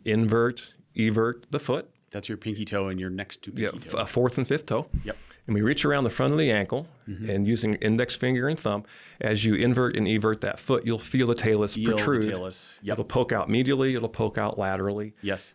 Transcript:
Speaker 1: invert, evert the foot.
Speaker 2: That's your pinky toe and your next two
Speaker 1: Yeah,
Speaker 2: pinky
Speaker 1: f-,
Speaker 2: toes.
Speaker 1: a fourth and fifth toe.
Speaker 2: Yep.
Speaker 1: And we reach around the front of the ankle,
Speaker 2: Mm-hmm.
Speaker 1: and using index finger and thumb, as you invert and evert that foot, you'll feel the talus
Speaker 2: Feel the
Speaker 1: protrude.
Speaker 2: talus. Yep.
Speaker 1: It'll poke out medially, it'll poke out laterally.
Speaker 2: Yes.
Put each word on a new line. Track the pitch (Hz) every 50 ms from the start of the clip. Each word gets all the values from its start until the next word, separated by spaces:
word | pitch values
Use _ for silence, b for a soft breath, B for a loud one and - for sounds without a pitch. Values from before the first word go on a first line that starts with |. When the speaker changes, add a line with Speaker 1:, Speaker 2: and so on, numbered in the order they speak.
| -
Speaker 1:
invert, | 113 107 107 113 107 107 117 117 123 123 - - - - - _ _ _
evert | - 110 110 104 113 113 117 120 - - -
the | 156 160
foot. | - - 127 156 - - _ _ _ _
Speaker 2:
That's | - 104 - -
your | 110 98
pinky | - 113 107 107 107
toe | - 104 101 95 98
and | 95 92
your | 92 92
next | 92 95 101 - - -
two | - 101 -
Speaker 1:
Yeah, | - 110 92
Speaker 2:
pinky | - - - -
Speaker 1:
f-, | -
Speaker 2:
toes. | -
Speaker 1:
a | 107
fourth | - - 120 123 123 - -
and | 127 -
fifth | 139 156 -
toe. | - 110 117 147 - - - -
Speaker 2:
Yep. | - B B B B B B B -
Speaker 1:
And | 107
we | 104
reach | 107 117 151 147 -
around | 147 147 143 131
the | 113
front | - - 131 135 147
of | 156
the | 160 135
ankle, | 110 104 98 92 113 135 165 165 - - _ 110
Speaker 2:
Mm-hmm. | 98 90 107 110
Speaker 1:
and | 98 98 101 104
using | 117 107 110 107 104
index | - - 107 110 117 123 120 -
finger | - - 127 131 123 123 143
and | 160 165
thumb, | - 113 101 104 104 B B B B B B B
as | - 110 107 101 107
you | 113 107
invert | 80 110 123 123 123 127 120 - -
and | 107 92
evert | 110 107 104 110 110 107
that | - 101 - -
foot, | - - 135 - -
you'll | 113 113 107
feel | - - - 131 127 117
the | 117
talus | 117 110 110 110 104 104 101 -
Speaker 2:
Feel | 110 110 113 110 107
the | 104
Speaker 1:
protrude. | 127 139 117 107 107
Speaker 2:
talus. | 98 92 92 95 95 - - - - - 101
Yep. | 104 104
Speaker 1:
It'll | 110 104
poke | - - 127 123 - 123
out | 104 90 -
medially, | 104 120 131 135 143 131 135 135 127
it'll | 120 110 110
poke | - - 110 107 - 110
out | 104 107 - -
laterally. | 101 95 95 95 95 101 101 104 107 107 - _
Speaker 2:
Yes. | - 101 95 92 - - -